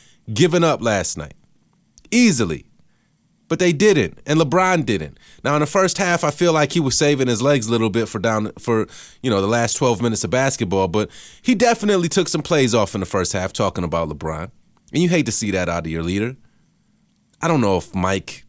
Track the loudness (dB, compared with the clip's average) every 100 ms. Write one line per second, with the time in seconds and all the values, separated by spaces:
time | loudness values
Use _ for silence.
0 | -20 _ -8 0 2 4 2 0 0 0
1 | -2 -6 -10 -16 _ _ _ _ _ _
2 | -2 4 4 4 -2 -4 -10 _ _ _
3 | _ _ _ _ -6 0 0 4 4 4
4 | 0 -4 -2 0 2 2 2 0 0 -2
5 | -4 -14 -20 -8 -2 0 0 2 2 2
6 | 0 0 0 0 2 2 2 0 0 2
7 | 2 2 0 0 2 2 2 0 0 0
8 | -2 -2 -2 -2 -4 -8 -2 -2 -2 -8
9 | -20 -8 -2 0 2 2 0 0 0 0
10 | -2 -2 -2 0 0 -2 -2 0 0 0
11 | -4 -8 -20 -10 -2 2 4 2 2 0
12 | 0 0 0 -2 -2 0 2 2 0 -2
13 | -4 -2 -2 -2 -4 -2 -4 -2 -4 -4
14 | -4 -6 -8 -8 -10 _ _ _ _ -2
15 | 0 2 0 -2 -2 -2 -2 -4 -4 -4
16 | -4 -2 -4 -8 _ _ _ _ _ _
17 | _ _ _ -6 0 2 2 0 -2 -2
18 | -2 -2 -6 -16